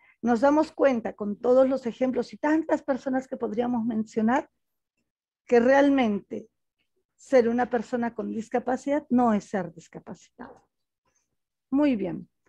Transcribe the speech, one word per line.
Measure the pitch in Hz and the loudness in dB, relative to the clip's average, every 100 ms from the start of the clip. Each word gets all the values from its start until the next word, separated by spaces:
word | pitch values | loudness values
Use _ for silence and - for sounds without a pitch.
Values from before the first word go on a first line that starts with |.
| _ _ | _ _
nos | 226 233 | -2 2
damos | 277 302 311 | 4 2 0
cuenta | - 285 240 208 | 2 0 0 -6
con | - 208 202 | -8 -8 -4
todos | 240 254 262 | 2 4 4
los | 262 240 | 0 -4
ejemplos | - 254 240 233 | -4 -2 -2 -6
y | 214 | -4
tantas | 294 311 320 311 | 0 0 0 -2
personas | - 254 277 262 262 | -2 -6 -4 -4 -6
que | - | -8
podríamos | 226 208 240 247 226 | -6 -4 -4 -2 -4
mencionar, | 220 220 - 220 269 - _ _ _ _ _ _ _ _ _ - | -4 -4 -2 0 0 -2 _ _ _ _ _ _ _ _ _ 0
que | 240 | 2
realmente | 226 277 285 277 233 202 - 220 214 _ _ _ _ _ _ _ | 6 4 4 4 0 -2 -6 -14 -14 _ _ _ _ _ _ _
ser | - 262 233 | 0 2 2
una | 240 247 | 0 -2
persona | 240 208 247 233 226 | -4 -4 -6 -6 -6
con | 208 | -8
discapacidad | 208 214 240 240 254 - 285 294 | -8 -6 -4 -4 -4 -2 -4 0
no | 247 247 | 0 2
es | 208 - | 0 -2
ser | 202 175 | -6 -8
discapacitado. | 165 - 170 - 185 _ - - - _ _ _ _ _ _ _ _ _ _ _ | -12 -20 -20 -18 -20 _ -20 -20 -20 _ _ _ _ _ _ _ _ _ _ _
Muy | 269 294 233 | 0 2 0
bien. | 180 160 180 _ | -4 -8 -12 _